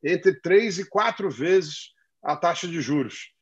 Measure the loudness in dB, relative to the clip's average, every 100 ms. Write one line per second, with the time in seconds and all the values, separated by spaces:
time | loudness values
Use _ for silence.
0 | -2 2 2 0 4 4 4 -4 -4 0
1 | 0 -2 -6 -4 2 2 2 -12 -16 _
2 | _ _ -6 0 0 0 -6 -6 -2 -2
3 | -2 -8 -20 _